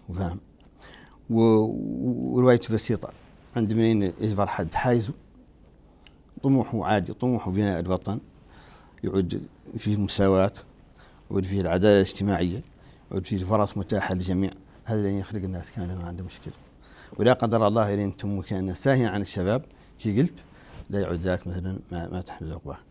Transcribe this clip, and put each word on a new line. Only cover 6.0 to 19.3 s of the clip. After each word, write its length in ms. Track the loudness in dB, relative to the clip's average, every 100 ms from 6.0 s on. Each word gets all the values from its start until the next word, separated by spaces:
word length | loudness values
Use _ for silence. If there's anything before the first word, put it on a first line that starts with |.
| -20 -20 -20 -4
طموحه 420 | 2 2 2 -2 2
عادي، 280 | 0 0
طموحه 380 | -4 -2 -2 0
بناء 280 | 0 0 0
الوطن، 400 | -2 -2 -2 -6 -8 -20 -20 -20 -20 -20 -20 -8
يعود 380 | -2 -2 -2 -4 -10 -20 -14 -8
فيه 180 | -2 -2
المساواة، 580 | -2 2 4 4 2 -2 -20 -20 -20 -20 -20 -20 -6
يعود 140 | -4 -2
فيه 160 | -2
العدالة 320 | 0 4 6
الاجتماعية، 680 | 6 4 0 0 0 0 -4 -10 -20 -20 -20 -8
يعود 140 | -8 -4
فيه 100 | -4
الفرص 420 | 0 2 0 -2
متاحة 360 | -4 -2 -2
للجميع. 380 | -4 -2 0 -2 -4 -20 -14
هذا 160 | -4 -2
اللي 200 | 0 -2
يخلق 240 | -4 -6
الناس 280 | -6 -8 -10
كاملة 240 | -8 -8 -8
ما 80 |
عنده 200 | -8 -10
مشكلة. 300 | -12 -14 -16 -18 -20 -20 -20 -20 -12 2
ولا 160 | 4
قدر 340 | 4 2 4 4
الله 260 | 4 2
إذا 100 | 0
أنتم 380 | -2 -4 -6 -4
كان 320 | -4 -4 -4
ساهياً 360 | -2 2 2 2
عن 120 | -2
الشباب 440 | -4